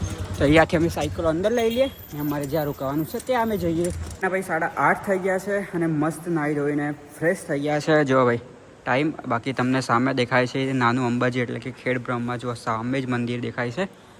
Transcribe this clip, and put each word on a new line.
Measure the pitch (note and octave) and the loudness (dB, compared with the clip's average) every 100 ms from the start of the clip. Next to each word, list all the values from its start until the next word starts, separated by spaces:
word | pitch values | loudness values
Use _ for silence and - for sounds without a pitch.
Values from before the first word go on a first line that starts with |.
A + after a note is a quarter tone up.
| - - - - | -6 -6 -8 0
તો | C#3+ | 6
અહીંયાથી | D#3 D#3 D#3+ | 6 6 4
અમે | E3 D#3+ | 2 0
સાયકલ | D3 - E3 | -4 0 0
અંદર | D#3+ G3 A#3+ | 2 2 2
લઈ | A3+ A#3 | 2 2
લઈએ | C4+ | 0
અને | - - D3 D3 | -2 -12 -6 -4
અમારે | D3 C#3+ D#3+ | -2 -2 -2
જ્યાં | D3 | -2
રોકાવાનું | C#3 C3+ C#3+ D#3+ | -4 -4 -2 -4
છે | A#3 - | -6 -2
ત્યાં | B3+ A3+ | 0 0
અમે | G#3 | 0
જઈએ. | E3+ E3 F3 F3+ - - | 0 0 0 -2 -8 -4
ના | F#3 | -2
ભાઈ, | F#3 F#3+ | -2 -2
સાડા | E3 E3+ - C#3+ | -2 -2 2 2
આઠ | F#3 - | 2 0
થઈ | F#3 F#3 | 0 2
ગયા | F#3 G3 | -2 0
છે | G3+ G3 E3+ | -4 -2 -2
અને | E3 | 0
મસ્ત | D#3 D3+ - F3 D#3+ | 2 0 -2 -2 -2
નાહી | D3 D3 | 0 0
ધોઈને | C#3+ D3 D3 D3 - - | 0 0 -2 -6 -10 -2
ફ્રેશ | D#3+ F#3 - | 0 0 -2
થઈ | C#3+ C#3+ | -2 0
ગયા | D3 C#3+ | 0 4
છે. | D#3 C#3+ | 4 6
જો | C3 B2+ | 4 4
ભાઈ | A#2+ - - - - | 2 -2 -20 -20 -10
ટાઈમ, | - B2+ D#3 - - | 0 0 0 -2 -4
બાકી | A#2 C#3 B2+ | -2 -2 -2
તમને | B2 C3 B2 | 0 2 2
સામે | A#2 C3 C3+ | 2 2 0
દેખાય | A#2+ B2+ B2 | 2 2 2
છે | C3+ C3+ | 0 0
એ | C3 A#2+ | 2 2
નાનું | B2 B2 | 2 0
અંબાજી | A#2+ B2 B2+ B2 | 2 0 0 -4
એટલે | B2 C3 | -4 -8
કે | - | -6
ખેડ | - B2+ A#2+ | -4 -2 -2
બ્રહ્મા. | B2 A#2+ A#2+ B2 | -4 -2 -4 -4
જો | A#2 - | -6 -2
સામે | A2 A#2+ C3+ | -2 0 -2
જ | B2+ | 0
મંદિર | B2 A#2+ B2 B2 | 0 0 -2 -4
દેખાય | A2 A#2+ A#2+ | -4 -4 -2
છે. | G3 - - - | -4 -6 -20 -20